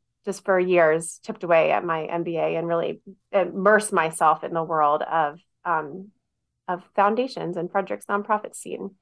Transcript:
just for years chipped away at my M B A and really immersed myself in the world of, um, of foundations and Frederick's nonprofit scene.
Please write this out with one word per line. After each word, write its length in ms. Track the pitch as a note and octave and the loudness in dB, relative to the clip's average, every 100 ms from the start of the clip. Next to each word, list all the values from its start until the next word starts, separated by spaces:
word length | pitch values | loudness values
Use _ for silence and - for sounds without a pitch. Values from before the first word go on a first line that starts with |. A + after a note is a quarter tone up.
| _ _ | _ _
just 200 | G3+ F#3+ | -10 -6
for 140 | - F#3 | 0 2
years 600 | F#3 F3 D#3+ D#3+ E3 - | 4 6 6 4 -2 -12
chipped 200 | - - | -14 -10
away 260 | E3+ E3 D#3 | 2 4 4
at 140 | - | 2
my 200 | F3 D#3+ D#3 | 0 -4 -4
M 180 | E3+ | -4
B 140 | E3+ E3 | -4 -2
A 180 | D#3 E3 | -2 -2
and 100 | E3+ | -2
really 340 | E3+ E3 E3 G3 - _ | -2 -2 -6 -14 -20 _
immersed 600 | G3+ F3+ G3 F#3+ G#3+ G#3+ | 0 0 0 4 4 4
myself 500 | F#3 D#3+ - D#3 D#3+ | 0 0 2 2 2
in 100 | E3 | -2
the 120 | E3+ | -4
world 380 | D#3+ D#3+ D3 D3+ | -2 2 2 2
of, 360 | - E3 D3 E3 _ _ | 0 0 -2 -4 _ _
um, 440 | F3+ D#3+ D3 F#3 G3+ _ _ _ _ _ - | -4 -2 -4 -12 -16 _ _ _ _ _ -8
of 160 | F3+ - - | -8 -4 2
foundations 600 | G3+ A3 C4 F3 D#3+ F3 | 2 2 -2 -6 -6 -6
and 140 | F3 | -4
Frederick's 360 | G3 F#3+ G3+ - | -4 -4 -8 -6
nonprofit 500 | G3+ G3+ G#3 - - | -6 -2 -4 -4 -14
scene. 360 | - - G3 - | -12 -12 -12 -14